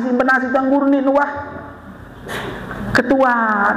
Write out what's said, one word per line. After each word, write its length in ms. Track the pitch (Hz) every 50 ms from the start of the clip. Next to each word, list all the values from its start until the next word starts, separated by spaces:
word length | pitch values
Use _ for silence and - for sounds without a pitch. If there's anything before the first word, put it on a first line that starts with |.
isi 80 | 233 262 247
benasi 320 | 247 254 269 262 247 254 247
tuan 240 | 262 262 269 262
guru 160 | 277 285 277 277
endek 160 | 277 277 262
nuah. 260 | 277 277 285 285 285 285 - - - - - - - - - - - - - - - - - - - - - - - - - - - - - - - -
Ketua 400 | - - 247 269 262 262 247 240 233 226 220 214 202 202 208 220